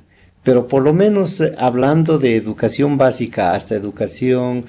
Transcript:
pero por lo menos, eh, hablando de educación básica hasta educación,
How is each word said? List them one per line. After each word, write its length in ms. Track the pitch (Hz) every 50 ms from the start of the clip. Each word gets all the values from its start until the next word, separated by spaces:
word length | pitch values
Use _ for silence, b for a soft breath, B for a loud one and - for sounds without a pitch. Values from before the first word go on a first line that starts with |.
| _ b b b b b b b -
pero 240 | 131 127 123 120 123
por 160 | - 135 131
lo 100 | 147 151
menos, 480 | 170 196 214 208 196 185 160 - -
eh, 140 | 156 143 - -
hablando 640 | 123 127 120 123 127 139 151 160 160 160 160 143
de 160 | 131 123 113
educación 640 | 110 101 107 104 - - 110 - - 139 147 143 135
básica 580 | 135 127 117 - 123 117 - 117 98 87 87
hasta 200 | 101 - - 110
educación, 880 | 104 101 104 101 - 110 95 - - 127 127 127 127 123 123 123 123 117